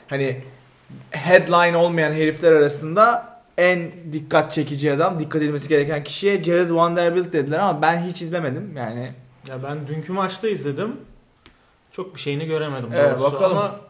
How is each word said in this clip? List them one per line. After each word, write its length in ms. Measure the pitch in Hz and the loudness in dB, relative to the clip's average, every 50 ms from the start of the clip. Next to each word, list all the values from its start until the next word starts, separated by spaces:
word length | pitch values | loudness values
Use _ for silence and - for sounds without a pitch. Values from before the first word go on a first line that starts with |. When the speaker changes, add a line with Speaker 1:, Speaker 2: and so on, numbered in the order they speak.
| - - | -8 -4
Speaker 1:
hani 280 | 143 139 139 131 123 - - - - - _ _ _ _ _ - - - - - | -2 0 0 -2 -4 -6 -10 -18 -20 -20 _ _ _ _ _ -20 -20 -20 -16 -12
headline 680 | - 147 139 175 185 185 180 170 175 170 175 175 170 | -10 -4 2 6 6 6 6 6 4 4 4 4 4
olmayan 360 | 165 170 175 170 165 156 151 | 4 2 2 2 2 0 0
herifler 400 | 151 160 156 156 151 151 165 165 | 0 0 0 0 0 2 4 6
arasında 840 | 160 151 147 143 143 135 156 156 165 202 220 240 233 - - - - - _ _ - - | 6 6 6 4 2 -4 -6 -2 2 4 4 4 4 0 -4 -10 -20 -20 _ _ -2 2
en 320 | 175 180 180 175 170 147 - - 170 160 | 2 2 2 2 -2 -8 -12 -14 -12 -10
dikkat 380 | 151 156 151 - 170 156 151 156 | -10 -8 -4 2 2 2 2 2
çekici 420 | - 160 143 143 147 139 147 151 | -2 -4 -4 -4 -4 -2 0 0
adam, 260 | 139 143 165 190 185 160 | 2 2 2 0 0 -2
dikkat 240 | 156 156 - 156 | -4 -4 -2 -2
edilmesi 260 | 151 147 147 143 139 143 | 0 -2 -2 -4 -2 2
gereken 360 | 156 143 143 151 156 147 147 | 2 2 2 0 -4 -6 -6
kişiye 380 | - - - 196 202 202 190 | -8 -6 -2 0 0 0 0
Jared 280 | 160 170 170 175 180 170 | 0 2 2 2 2 2
Vanderbilt 640 | 165 165 170 170 170 175 175 170 170 180 175 175 | 2 2 2 2 2 2 2 2 2 0 -2 0
dediler 260 | - 151 135 143 156 170 | -2 -2 0 0 0 0
ama 240 | 202 190 160 147 | 0 0 0 2
ben 160 | 156 160 170 170 | 2 2 2 0
hiç 200 | 175 180 170 - | -2 -6 -8 -8
izlemedim 520 | 170 160 175 175 160 135 127 165 208 196 156 | -8 -6 -6 -4 -4 -4 -6 -6 -10 -12 -10
yani. 360 | 135 120 110 117 120 123 135 135 - - _ _ _ - 135 | -10 -10 -8 -8 -10 -10 -12 -14 -18 -20 _ _ _ -16 -14
Speaker 2:
Ya 140 | 131 131 | -12 -10
ben 240 | 135 139 147 151 143 | -10 -10 -10 -8 -8
dünkü 260 | 131 156 160 156 - | -8 -8 -8 -8 -6
maçta 360 | 185 196 190 185 185 - - 220 | -4 -4 -4 -4 -6 -4 -4 -4
izledim. 480 | 202 151 135 143 135 156 196 226 285 - - - - _ _ _ _ _ _ - _ _ _ _ _ _ _ _ | -4 -4 -6 -6 -6 -6 -6 -8 -8 -12 -16 -20 -20 _ _ _ _ _ _ -20 _ _ _ _ _ _ _ _
Çok 220 | - - 185 190 160 | -14 -14 -14 -12 -12
bir 60 | 139 | -10
şeyini 260 | - 143 143 143 160 | -8 -6 -6 -6 -4
göremedim 440 | 160 156 156 156 147 139 131 123 117 120 | -4 -4 -4 -4 -4 -6 -8 -8 -4 0
Speaker 1:
Evet, 160 | 156 143 139 | 2 2 2
Speaker 2:
doğrusu 220 | 127 127 135 143 143 | 2 2 0 0 0
Speaker 1:
bakalım. 240 | - 190 185 190 202 | 2 0 2 2 0
Speaker 2:
ama 220 | 208 190 - - - | -2 -4 -6 -10 -18